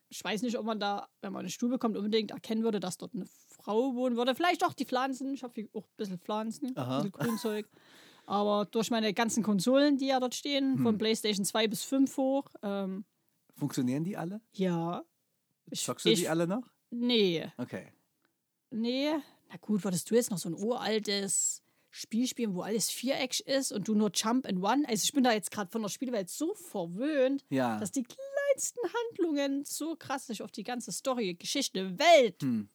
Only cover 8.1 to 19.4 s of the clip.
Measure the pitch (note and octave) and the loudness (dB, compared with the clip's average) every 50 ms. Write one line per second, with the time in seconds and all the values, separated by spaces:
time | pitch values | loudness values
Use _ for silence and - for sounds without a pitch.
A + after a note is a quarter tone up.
8.1 | - - _ - G3 G3+ G#3 G#3 G#3 G#3 G#3 - - A3+ A3 - A#3+ A3+ A3 G#3+ | -20 -16 _ -2 0 2 2 2 2 2 0 0 0 -2 0 2 2 2 2 2
9.1 | F3 - A#3 A3 - A#3+ F3 G#3+ G#3 F#3+ E3+ A#3+ C4 C#4 C#4+ D4 C#4+ B3+ C4+ C4+ | 2 2 2 2 2 2 2 2 2 4 4 6 6 8 8 6 6 4 2 2
10.1 | C4+ B3+ B3+ B3 - - - D4 C#4+ C4+ C#4 C4+ C4 A#3+ B3+ A#3 G#3+ F#3 G#3+ A3 | 2 2 2 0 -2 -4 -2 0 0 2 2 2 2 4 4 4 4 4 2 2
11.1 | A3 - - G#3+ G#3 F#3+ G3+ - - A3 A3+ G#3+ G#3 - - - C4+ C4+ C4+ B3+ | 2 2 2 0 0 0 0 0 2 2 2 2 0 -2 -2 0 4 4 4 4
12.1 | - C#4 C4+ C4 C4+ C#4 C#4 - - - - G3+ G3+ G3 G3 F#3+ F#3+ G3 - _ | 2 2 2 2 2 0 0 -4 -10 -8 -6 -4 -2 -2 -4 -4 -6 -8 -10 _
13.1 | _ _ _ _ _ _ _ _ _ - D3+ B2+ - D3 B2+ B2 C3 D3 E3 F#3+ | _ _ _ _ _ _ _ _ _ -6 -6 -2 0 0 0 0 0 -2 -2 -4
14.1 | G#3 - D#3+ F3 G3+ A3 - _ - - F#3 F3+ F3 E3 E3 E3+ F3 B3 E4 _ | -4 -6 -6 -8 -10 -12 -14 _ -4 -2 0 0 2 0 0 -2 -4 -6 -8 _
15.1 | _ _ _ _ _ _ _ _ _ _ _ - - - - - B2 - - - | _ _ _ _ _ _ _ _ _ _ _ -12 -8 -6 -6 -6 -4 2 4 4
16.1 | A3+ F3 F3 D3+ D#3+ E3+ F3 E3 G3 B3+ A#3+ - _ _ _ _ A#3+ A#3+ A#3+ B3 | 4 4 4 2 2 2 2 2 0 -2 -4 -8 _ _ _ _ -6 -4 0 2
17.1 | A#3+ A3 G3+ F3+ E3+ D#3+ - - - - B2 - - F#2 - - - _ _ _ | 4 6 6 4 4 0 -4 -6 -8 -8 -8 -6 -8 -8 -10 -12 -18 _ _ _
18.1 | _ _ _ _ _ _ _ _ _ _ _ _ - G#3+ A3+ A#3+ B3+ C4+ C#4+ D4+ | _ _ _ _ _ _ _ _ _ _ _ _ -6 -4 -2 -2 0 0 0 0
19.1 | D#4 D4 - - - _ | -2 -2 -4 -8 -16 _